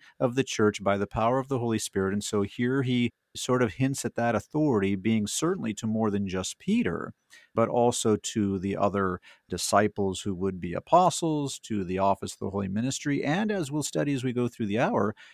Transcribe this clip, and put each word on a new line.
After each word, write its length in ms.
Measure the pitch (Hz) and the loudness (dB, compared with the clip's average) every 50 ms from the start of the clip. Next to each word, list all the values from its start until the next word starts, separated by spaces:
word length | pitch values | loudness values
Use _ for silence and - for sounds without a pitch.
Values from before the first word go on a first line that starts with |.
| - - _ _ | -6 -20 _ _
of 160 | 143 127 120 | -2 0 0
the 80 | 135 123 | 0 -2
church 380 | - - - 110 107 104 - 101 | -2 0 2 2 2 2 2 0
by 140 | 98 101 | 0 0
the 120 | 101 101 98 | 0 0 -2
power 300 | - 113 110 117 127 135 | -2 0 0 2 2 0
of 100 | 131 135 | 0 -2
the 100 | 139 123 | -4 -2
Holy 200 | 117 117 113 110 | 0 0 -2 -2
Spirit. 360 | - - - 101 95 95 98 | -2 -4 -2 0 0 0 0
And 100 | 104 101 | -2 -4
so 180 | - - 104 101 | -2 -2 -2 -2
here 400 | 101 - - 123 120 131 139 131 | -2 -2 -2 -2 0 0 0 0
he 280 | 127 127 123 120 113 - _ _ _ _ | 0 0 0 0 0 -4 _ _ _ _
sort 280 | - - - 127 123 123 | -10 -2 0 2 2 2
of 120 | 110 - | 0 0
hints 300 | - 135 135 139 - - | 0 -2 -2 -2 -2 -6
at 100 | 117 - | -6 -4
that 200 | - 120 120 117 | -2 0 0 0
authority 600 | 202 - _ - 151 156 151 123 104 98 98 101 | 0 -2 _ -2 0 2 2 2 2 2 2 0
being 320 | 98 92 113 113 110 104 | 0 0 2 2 2 0
certainly 480 | 101 - - - 165 190 180 - 113 104 | -2 -4 -2 -2 -2 -2 -2 -4 -6 -6
to 120 | - - | -4 -4
more 240 | 110 110 110 110 107 | -4 -2 0 0 0
than 180 | 101 104 101 95 | 0 0 -2 -2
just 300 | 90 92 92 - - - | -2 -4 -4 -6 -8 -8
Peter, 540 | - - 208 240 233 - 82 - - - - _ _ _ - - - _ _ | -2 0 0 0 0 0 -2 -4 -6 -10 -12 _ _ _ -20 -20 -20 _ _
but 140 | - 113 - | 0 2 2
also 480 | - 123 120 120 117 - - 113 107 | 4 4 4 4 4 2 2 2 2
to 420 | 101 - - - 113 104 98 98 98 | 2 2 -4 -2 0 0 2 0 0
the 180 | 90 98 95 | 0 -2 0
other 440 | 92 98 101 101 101 98 95 90 87 - - - _ _ _ | 2 2 2 2 2 0 0 0 -4 -8 -16 -20 _ _ _
disciples 720 | - 87 - - - 101 107 104 - - 101 98 92 - - | -6 -6 -2 2 4 4 4 4 0 0 -2 -2 -2 -4 -4
who 120 | 104 95 | -6 -4
would 260 | 87 92 98 92 90 | -2 -2 -2 -2 -2
be 120 | 85 87 85 | -6 -6 -6
apostles, 840 | 92 - - - 170 185 175 - - - 165 156 151 143 135 - - | -6 -2 4 4 6 6 6 2 0 -2 -2 -2 -2 -4 -6 -8 -12
to 260 | - - 110 104 95 | -8 -6 -4 -4 -2
the 140 | 87 92 92 | -2 0 2
office 340 | 95 98 98 - - 98 - | 4 2 2 2 -2 -10 -8
of 40 | - | -8
the 120 | 107 101 | -8 -4
holy 180 | 92 101 101 95 | -4 -4 -4 -2
ministry, 560 | 95 107 117 131 135 - - 147 143 139 - | -4 -2 -2 -4 -4 -4 -4 -4 -2 -2 -2
and 260 | 175 180 185 226 214 | -2 -2 -2 -2 -2
as 200 | 214 196 160 131 | -2 -4 -4 -4
we'll 120 | 143 151 143 | -4 -6 -6
study 320 | - - 160 151 143 143 | -4 -2 -2 -2 0 -2
as 100 | 131 120 | -2 -2
we 80 | 131 117 | -2 -2
go 160 | 120 123 117 | 0 -2 -2
through 180 | - - 117 | -2 -4 -4
the 120 | 101 98 110 | -2 0 0
hour, 360 | 139 190 240 117 104 104 110 - - - | 0 0 2 0 0 0 -2 -6 -16 -20